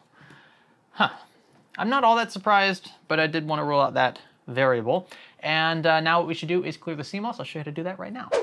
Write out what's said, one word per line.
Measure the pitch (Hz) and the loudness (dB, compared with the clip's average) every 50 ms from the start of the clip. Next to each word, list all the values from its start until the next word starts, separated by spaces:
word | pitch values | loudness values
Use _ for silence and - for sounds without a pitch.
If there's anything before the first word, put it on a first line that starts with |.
| _ _ _ _ - - - - - _ _ _ _ _ _ _ _ _ | _ _ _ _ -20 -20 -20 -20 -20 _ _ _ _ _ _ _ _ _
Huh. | - - - - - - - - _ _ _ _ _ _ _ _ - - | -2 -2 -2 -2 -2 -6 -20 -20 _ _ _ _ _ _ _ _ -10 -6
I'm | 180 220 | -4 -2
not | 262 277 247 | 0 2 4
all | 226 233 233 | 4 4 4
that | 233 226 - | 2 -2 -6
surprised, | 196 - 214 208 196 196 196 190 - - - - - _ - | -4 0 2 4 4 4 2 0 -2 -6 -14 -20 -16 _ -2
but | 160 156 | 0 2
I | 156 156 | 2 2
did | 156 165 151 151 | 0 -2 -2 -2
wanna | 156 151 147 | -2 -2 0
rule | 147 147 143 | 2 2 4
out | 135 131 127 | 2 2 4
that | 131 127 123 - - - - _ _ _ - | 2 2 2 0 -4 -12 -20 _ _ _ -6
variable. | 123 131 135 127 127 117 107 120 147 190 190 - - - - - - _ | 0 2 4 4 4 2 2 0 0 -2 -2 -6 -14 -20 -20 -20 -16 _
And, | - 151 156 160 160 160 165 160 156 | -4 -2 0 0 2 0 0 2 2
uh, | 165 160 160 | 2 2 4
now | 160 160 165 175 | 4 2 2 2
what | 170 160 | 0 -2
we | 165 | -4
should | - 170 156 | -6 -4 -2
do | 180 180 - | -2 -2 -2
is | 156 151 | -4 -6
clear | - - 170 160 147 | -8 -10 -10 -8 -8
the | 139 | -10
C | - - 202 | -10 -8 -8
mos. | 208 240 - - | -8 -8 -8 -10
I'll | 135 | -12
show | - - 156 | -12 -12 -10
you | |
how | 147 | -10
to | 151 | -10
do | 147 165 165 | -10 -8 -8
that | 180 190 185 | -8 -8 -10
right | - - | -12 -12
now. | 220 254 - - - 480 | -12 -12 -6 -2 -2 -2